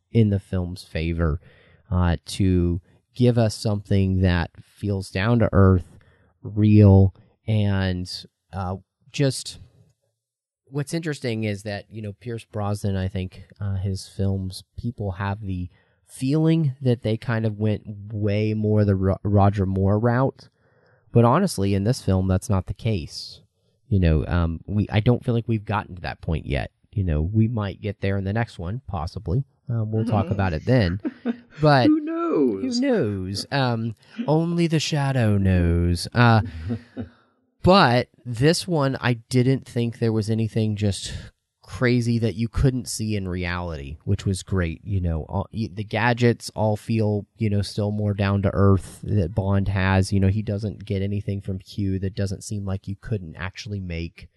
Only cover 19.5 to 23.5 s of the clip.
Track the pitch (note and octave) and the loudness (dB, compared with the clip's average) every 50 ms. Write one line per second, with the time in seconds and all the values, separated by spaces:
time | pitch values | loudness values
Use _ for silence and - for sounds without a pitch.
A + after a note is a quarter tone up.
19.5 | G2+ G#2 F#2+ F#2+ F#2+ F#2+ F#2+ F#2+ G#2 G#2+ A2 A#2+ A#2 B2 C3+ C3 - - - - | 4 2 0 0 2 2 2 2 2 4 2 2 2 2 2 0 -2 -4 -16 -20
20.5 | _ _ _ _ _ _ _ _ _ _ _ _ - A#2 A#2 A#2 B2+ E3 G3+ E3+ | _ _ _ _ _ _ _ _ _ _ _ _ 4 6 6 6 6 4 2 0
21.5 | - - G2 G2 G2+ G2 G2 G#2+ C3 - - - F#2+ F#2+ F#2+ F#2+ F#2 F#2 - - | -2 -2 0 0 0 2 2 0 0 -2 0 0 2 2 2 2 0 0 0 0
22.5 | G#2 F#2+ F2+ - - - - A#2 A2 F#2+ D2+ - - - - - - - _ _ | -2 -2 0 -4 -8 -6 -4 -4 -2 -2 -4 -8 -12 -14 -16 -16 -18 -20 _ _